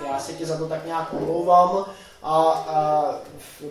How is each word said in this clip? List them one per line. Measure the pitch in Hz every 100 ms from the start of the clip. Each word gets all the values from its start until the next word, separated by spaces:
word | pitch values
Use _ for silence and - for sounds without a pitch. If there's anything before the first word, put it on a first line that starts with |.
| 139
já | 135
se | -
tě | 170 156
za | 156
to | 156
tak | 156 165
nějak | 165 -
omlouvám | - - 170 175 180 180 196 196 - - -
a, | - 160
a | 160 160 156 156 151 151 143 - - 147 - - 147